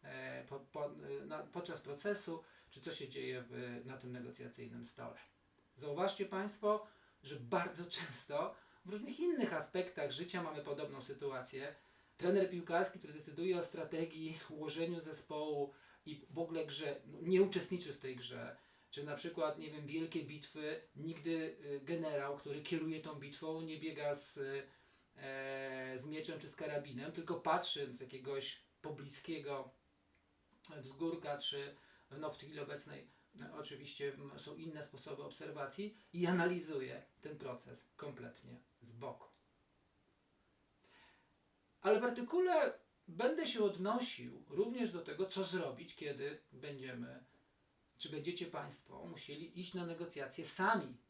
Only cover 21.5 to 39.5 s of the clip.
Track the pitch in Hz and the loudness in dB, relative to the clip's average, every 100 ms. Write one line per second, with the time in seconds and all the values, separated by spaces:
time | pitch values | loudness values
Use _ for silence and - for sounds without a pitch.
21.5 | - 143 143 135 165 156 147 139 143 151 | -4 -4 -4 0 0 2 2 0 -2 -2
22.5 | 143 - 165 156 156 156 147 143 143 160 | -4 0 0 2 -2 -4 -8 -8 -6 -4
23.5 | 160 160 151 156 147 147 143 - - 135 | -2 -2 -4 -4 0 0 0 -2 -4 -2
24.5 | 139 135 - - - _ - 135 135 135 | -2 -4 -14 -20 -20 _ -10 -6 -4 -2
25.5 | 135 135 135 131 127 139 156 156 160 131 | -2 -2 -2 -2 -4 -4 -4 -2 -4 -6
26.5 | - - 147 143 123 147 170 160 175 - | -4 0 0 -2 -6 -4 -4 -2 0 6
27.5 | 160 - 147 135 123 127 131 131 139 135 | 6 6 0 0 -4 -8 -8 -2 -2 -2
28.5 | - - _ 156 143 139 - - 160 143 | -6 -12 _ -8 -6 -6 -8 -4 -4 0
29.5 | 139 127 - _ _ _ _ _ _ _ | -2 -2 -12 _ _ _ _ _ _ _
30.5 | _ - 151 131 135 165 170 151 143 143 | _ -12 -10 -10 0 0 0 -2 0 0
31.5 | 143 143 - - - - 135 151 147 143 | 0 -2 -8 -20 -20 -14 -6 -4 -6 -10
32.5 | 151 135 - - - - - _ - - | -8 -6 -6 -8 -12 -14 -20 _ -14 -10
33.5 | 147 147 139 147 - 214 - 143 143 - | -8 -8 -8 -10 -4 -2 -2 -8 -10 -10
34.5 | 151 160 151 147 135 - 147 143 - - | -8 -6 -6 -8 -10 -8 -8 -8 -8 -8
35.5 | 151 - - 208 - - 170 175 180 175 | -4 -4 -2 -6 -6 -8 4 6 8 8
36.5 | 175 156 147 131 120 - _ 151 135 135 | 4 0 -2 -2 -6 -12 _ -10 -8 -6
37.5 | 123 123 123 - - 147 - 120 - 127 | -6 -8 -14 -16 -8 -8 -6 -10 -12 -16
38.5 | 120 - _ - 113 120 - - _ _ | -16 -18 _ -16 -6 -6 -6 -12 _ _